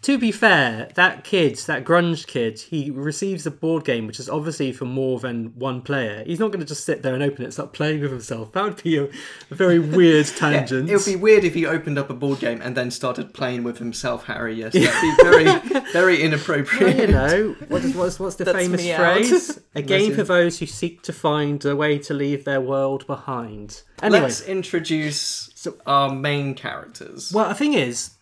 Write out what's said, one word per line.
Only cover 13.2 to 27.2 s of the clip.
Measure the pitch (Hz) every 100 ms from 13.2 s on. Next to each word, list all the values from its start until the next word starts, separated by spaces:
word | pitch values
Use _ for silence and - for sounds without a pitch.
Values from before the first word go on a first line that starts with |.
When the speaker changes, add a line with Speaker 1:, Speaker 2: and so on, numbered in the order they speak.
| 117
Speaker 2:
playing | - 131 123
with | 120 117
himself, | 117 117 131 120
Harry. | - 113 117 113
Yes, | 110
Speaker 1:
Yeah. | 180 -
Speaker 2:
that'd | - 320 311 - 466 - 349
be | -
very, | 277 -
Speaker 1:
<laughs> |
Speaker 2:
very | 170 185 170
inappropriate. | 160 151 147 151 143 - 190 262
Speaker 1:
Well, | 220
you | 202 139 180 214
know, | - -
what | -
is, | 262
what's, | 180 180 -
what's | 190 175
the |
Speaker 3:
That's | 185 185
Speaker 1:
famous | 180 175
Speaker 3:
me | 175
out. | 165 175 185
Speaker 1:
phrase? | 240 359 349 302 _ 143
A |
game | 143 190 214
Speaker 2:
That's | -
Speaker 1:
for |
Speaker 2:
it. | 190 175
Speaker 1:
those | 175 170
who | 160
seek | - 175 170
to | -
find | 156 160 151 147 143
a | 147 143
way | 151 147
to | 143
leave | 143 139 139
their | 143 139
world | 127 135 135 135 -
behind. | 135 - 127 117 107 104 - _ -
Anyway. | 208 202
Speaker 2:
Let's | 135 113
introduce | - 190 180 175 156 156 151 147 - - -
Speaker 1:
So | - 170 - -
Speaker 2:
our | 139 139
main | 135 143 143 139
characters. | 131 - - - - - -